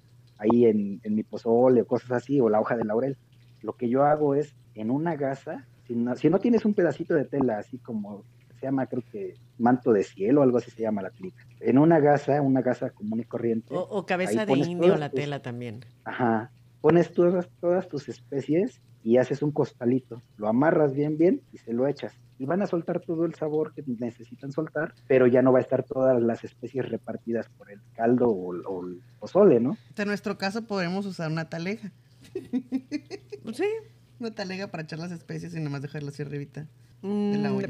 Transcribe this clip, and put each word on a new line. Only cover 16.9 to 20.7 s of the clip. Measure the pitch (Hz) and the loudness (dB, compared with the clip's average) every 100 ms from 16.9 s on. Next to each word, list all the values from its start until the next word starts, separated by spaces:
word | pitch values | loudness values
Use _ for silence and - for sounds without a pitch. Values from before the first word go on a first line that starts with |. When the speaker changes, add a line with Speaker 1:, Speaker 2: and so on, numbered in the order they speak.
| 170 165 | 4 2
Speaker 1:
todas, | - 175 185 - - | 2 2 2 -4 -6
todas | 175 180 180 | -2 -2 -2
tus | 143 - | -10 -10
especies | 113 - 139 123 160 240 - _ - | -16 -8 -8 -2 0 0 -6 _ -10
y | 110 123 | 2 4
haces | 127 139 | 4 0
un | 151 | -2
costalito. | 147 139 - 120 127 - 117 - - | 0 -2 -2 0 0 -2 -18 -18 -8
Lo | 104 | -2
amarras | 117 151 | 2 4